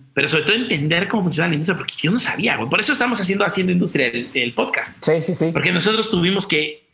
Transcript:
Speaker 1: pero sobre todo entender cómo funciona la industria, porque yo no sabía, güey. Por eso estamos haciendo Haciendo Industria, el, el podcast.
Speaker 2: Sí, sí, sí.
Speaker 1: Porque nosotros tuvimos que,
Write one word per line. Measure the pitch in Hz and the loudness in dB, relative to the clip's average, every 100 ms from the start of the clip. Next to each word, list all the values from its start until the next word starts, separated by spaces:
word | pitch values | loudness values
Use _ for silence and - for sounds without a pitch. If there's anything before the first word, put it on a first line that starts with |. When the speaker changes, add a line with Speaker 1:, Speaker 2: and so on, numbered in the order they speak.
| - | -8
Speaker 1:
pero | - 139 | -2 0
sobre | 156 | 0
todo | 151 | 2
entender | 226 233 160 151 170 196 | 0 0 -2 0 0 0
cómo | 226 | 0
funciona | 180 143 175 | 0 0 0
la | |
industria, | 165 165 180 | 0 0 -2
porque | - - | -4 -4
yo | 151 | -2
no | 233 | 0
sabía, | - - 214 127 | -2 -2 -2 -2
güey. | 117 | 0
Por | 190 | 0
eso | 214 | 0
estamos | 285 254 226 | 0 0 0
haciendo | 185 196 | 0 2
Haciendo | 202 196 185 | 2 2 2
Industria, | 180 180 - 123 | 2 2 2 0
el, | 120 123 | 0 -4
el | 135 120 | -2 -2
podcast. | 120 110 - 113 - | -2 -2 -2 -6 -4
Speaker 2:
Sí, | - 160 | 0 0
sí, | 151 | 0
sí. | 175 160 | 0 0
Speaker 1:
Porque | 165 180 | 0 0
nosotros | 180 190 220 220 | 2 2 2 2
tuvimos | 180 175 196 190 | 2 2 2 0
que, | 151 151 - _ | 0 -2 -8 _